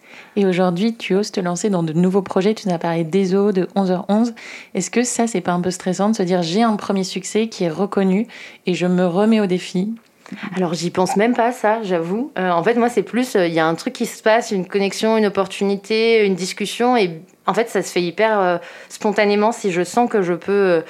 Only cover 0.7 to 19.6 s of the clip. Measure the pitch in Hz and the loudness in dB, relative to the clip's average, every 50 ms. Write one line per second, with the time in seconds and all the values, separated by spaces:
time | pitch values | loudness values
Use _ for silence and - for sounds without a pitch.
0.7 | 175 170 208 233 226 233 - - 185 190 208 - - 208 180 175 175 170 - 220 | 2 0 0 -2 -2 -4 -2 0 0 0 0 -2 -4 -4 -4 -2 -2 -2 0 0
1.7 | 196 175 170 160 156 170 175 185 185 202 185 - - 196 180 208 220 - - 190 | 0 0 0 0 2 2 2 4 2 2 0 0 0 0 2 2 0 0 -2 -4
2.7 | 175 165 - 170 165 170 170 156 160 196 196 180 185 196 202 208 202 185 175 - | -2 -2 -2 -2 -2 -2 -2 0 0 0 2 2 2 2 2 2 2 0 -2 -2
3.7 | - 196 196 180 185 170 - - 202 214 233 240 226 - - - - - - - | -2 -2 0 0 0 -2 0 0 2 2 2 0 -2 -8 -14 -18 -18 -18 -16 -8
4.7 | - 190 170 - - 226 247 247 - - 233 226 - 180 175 185 175 175 175 180 | -6 -6 -4 -2 -2 -2 -2 0 0 0 0 0 -2 -2 -2 0 0 0 0 -2
5.7 | 180 - - 185 180 190 196 214 220 220 185 170 185 180 175 160 170 214 233 226 | -4 -4 -4 -4 -2 0 0 0 2 0 0 2 2 0 0 0 2 2 2 2
6.7 | 214 196 - - 196 190 190 185 - 190 180 - - 208 226 226 - - 185 170 | 2 0 -2 -2 -2 -2 -2 -4 -6 -8 -6 -4 -2 -2 -2 -2 -2 -2 -2 -2
7.7 | 156 160 202 196 - 202 196 190 185 202 240 - - - - - - - _ - | -2 -2 -2 -2 0 0 2 2 2 2 0 -4 -8 -16 -20 -20 -20 -8 _ -4
8.7 | 180 151 175 180 180 180 185 180 165 190 214 220 226 214 208 185 180 185 - - | -2 0 0 2 2 2 2 2 2 2 4 4 4 4 2 2 0 -2 -4 -4
9.7 | - 180 190 214 226 226 _ _ _ _ - - 202 - - - 180 185 185 165 | -4 -2 -2 -2 -4 -10 _ _ _ _ -20 -18 -16 -14 -12 -8 -4 -2 -2 -2
10.7 | 175 156 165 175 - 180 185 180 - 196 208 240 247 247 226 240 247 - - 208 | -2 -2 -4 -2 0 0 0 2 2 2 2 2 2 2 0 0 0 0 0 0
11.7 | 214 233 220 185 180 170 165 170 190 226 269 311 - - 185 185 175 170 165 208 | 0 0 0 -2 -2 -2 -2 -2 -2 -4 -4 -4 -4 -2 0 0 0 2 2 2
12.7 | 233 233 226 240 233 208 185 - - 233 254 247 - 208 175 170 165 165 160 160 | 2 2 2 2 2 0 -2 0 -2 -2 -2 0 0 0 2 2 2 2 2 2
13.7 | 165 160 - 254 247 - 240 190 - - - 220 214 233 233 - 214 190 175 - | 0 -2 -4 -6 -6 -6 -6 -6 -6 -2 2 2 4 4 2 0 -2 -4 -4 -2
14.7 | - 202 196 196 190 - 220 220 220 220 214 202 - 196 190 185 - - 202 196 | -2 -2 -2 -2 -2 0 0 2 2 2 2 2 2 0 -2 -2 -2 -2 -2 0
15.7 | 202 196 - - 220 220 226 226 226 220 208 196 190 160 185 180 - - 208 196 | -2 -2 -2 -2 0 2 2 4 4 4 4 2 2 0 -4 -6 -6 -6 -6 -6
16.7 | - - 233 247 254 233 196 180 160 160 - - _ _ _ - 190 202 220 - | -2 0 2 2 4 4 2 0 -2 -6 -14 -20 _ _ _ -2 0 0 0 0
17.7 | - 202 175 - - 180 180 175 165 - 214 220 220 202 190 180 175 175 - - | -2 -2 -2 -2 -2 -2 -2 -2 0 2 2 2 4 4 2 2 2 0 -4 -10
18.7 | - - - - - - - 214 196 220 214 202 208 208 208 220 233 226 | -18 -20 -20 -20 -8 -4 -2 0 2 2 2 2 4 2 2 2 0 -2